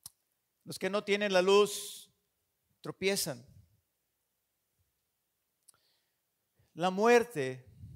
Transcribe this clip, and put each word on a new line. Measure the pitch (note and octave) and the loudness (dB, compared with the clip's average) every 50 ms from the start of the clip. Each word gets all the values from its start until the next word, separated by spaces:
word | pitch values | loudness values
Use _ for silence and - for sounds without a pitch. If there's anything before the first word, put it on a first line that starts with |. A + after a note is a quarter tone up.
| - - _ _ _ _ _ _ _ _ _ _ - | -20 -20 _ _ _ _ _ _ _ _ _ _ -18
los | - D3 - | -16 -10 -6
que | - F#3+ | -6 -4
no | G3 G#3 G#3 | -4 -2 -2
tienen | - G3 G3+ G#3 G#3 | 0 0 0 0 2
la | F#3+ F#3 | 2 2
luz | F3+ F#3+ G3 G3+ G#3 G3 - - - - - - - - _ _ _ _ _ _ _ _ _ _ _ _ _ _ | 4 6 6 6 4 2 0 -8 -12 -12 -16 -18 -20 -20 _ _ _ _ _ _ _ _ _ _ _ _ _ _
tropiezan. | - D3 D3+ - F#3+ F#3+ G3+ F#3+ - E3+ C3 A#2+ B2+ - - - - _ _ _ _ _ _ _ _ _ _ _ _ _ _ _ _ _ _ _ _ _ _ _ _ _ _ _ _ _ _ _ _ _ _ _ _ _ _ _ _ _ - _ _ _ _ _ _ _ _ _ _ _ _ _ _ _ _ _ _ _ - | -14 -14 -8 -4 -2 -2 -2 -2 -4 -6 -8 -10 -14 -20 -20 -20 -20 _ _ _ _ _ _ _ _ _ _ _ _ _ _ _ _ _ _ _ _ _ _ _ _ _ _ _ _ _ _ _ _ _ _ _ _ _ _ _ _ _ -20 _ _ _ _ _ _ _ _ _ _ _ _ _ _ _ _ _ _ _ -8
La | D#3 E3 F#3 | -4 -4 -2
muerte | F#3 F#3+ G#3+ A#3 A#3+ A#3+ A3+ A3+ - D3+ C3+ C3 B2+ B2+ - - - - - - - | 0 2 4 6 6 6 4 2 -4 -6 -4 -6 -6 -10 -16 -20 -20 -20 -20 -20 -20